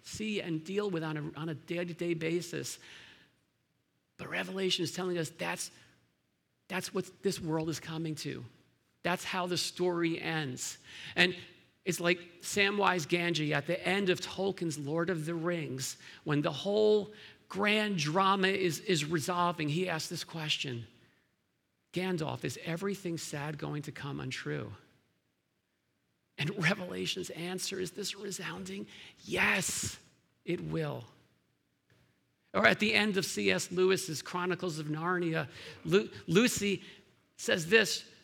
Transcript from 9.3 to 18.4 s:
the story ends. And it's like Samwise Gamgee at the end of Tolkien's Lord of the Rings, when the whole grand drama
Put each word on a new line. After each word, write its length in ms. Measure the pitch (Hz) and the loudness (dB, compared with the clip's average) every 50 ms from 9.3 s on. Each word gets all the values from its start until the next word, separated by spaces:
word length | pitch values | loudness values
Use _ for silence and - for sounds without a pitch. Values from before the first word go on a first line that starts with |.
| - 185 180 | -2 -2 0
the 100 | 180 175 | 0 0
story 640 | - - - - - 180 180 180 170 170 165 165 - | 0 -2 -2 0 2 2 2 4 2 2 2 0 0
ends. 580 | - 165 165 156 151 131 127 135 - - - - - - - - - - - | -2 -2 0 0 -2 -2 -4 -6 -6 -8 -8 -10 -16 -18 -16 -14 -14 -4 4
And 180 | 170 175 185 180 - - - - - - _ _ _ _ | 6 6 6 4 -4 -10 -18 -20 -20 -20 _ _ _ _
it's 140 | 190 165 - | -2 -2 2
like 220 | 170 170 180 170 - - - - | 4 2 2 2 0 -16 -18 -12
Samwise 640 | - - - 202 196 202 202 202 196 185 180 180 147 - | -8 -2 2 4 4 4 4 4 4 4 4 2 2 2
Gamgee 440 | 170 175 170 175 170 151 156 147 | 0 2 2 2 2 2 2 2
at 140 | 151 147 147 | 2 0 2
the 180 | - 175 180 - | 0 -2 0 2
end 260 | 175 185 202 202 180 | 2 2 4 4 2
of 100 | 180 - | 2 2
Tolkien's 580 | - - - - 190 196 185 - 175 165 143 143 | 0 -8 -4 -2 -2 -2 0 0 -2 -4 -2 -4
Lord 320 | 143 139 156 165 170 170 | -4 -2 0 0 2 0
of 160 | 185 160 151 | 0 -2 -2
the 80 | 160 170 | -4 -4
Rings, 640 | 165 160 175 175 170 151 135 127 131 131 - - - - - - - | -2 -2 -2 -2 -2 -2 -4 -4 -4 -6 -6 -8 -10 -16 -20 -20 -10
when 180 | - 156 147 147 | 0 2 2 4
the 120 | 147 170 | 4 2
whole 580 | 151 131 - 196 202 214 214 214 214 214 202 202 - - - - - _ _ _ | 0 0 -2 2 4 6 8 8 6 6 4 -2 -12 -18 -20 -20 -20 _ _ _
grand 480 | - 185 202 208 208 214 214 208 202 | -2 2 4 4 4 4 4 2 0
drama 520 | 170 143 147 156 196 196 190 196 202 | 0 0 2 4 4 6 6 6 6